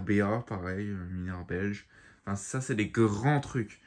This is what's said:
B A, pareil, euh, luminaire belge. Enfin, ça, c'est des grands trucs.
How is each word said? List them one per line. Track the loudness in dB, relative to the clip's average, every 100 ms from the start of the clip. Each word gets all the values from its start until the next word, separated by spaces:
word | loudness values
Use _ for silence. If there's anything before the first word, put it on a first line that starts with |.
B | 2 2
A, | 4 0 -2
pareil, | -6 -4 -4 -4
euh, | -6 -6
luminaire | -6 -4 -6
belge. | -4 -2 -2 -4 -10 -20 -20 -14
Enfin, | -6 -6
ça, | -4 -4
c'est | -2
des | 0 0
grands | 4 4 6 4 2
trucs. | 2 -4 -4 -8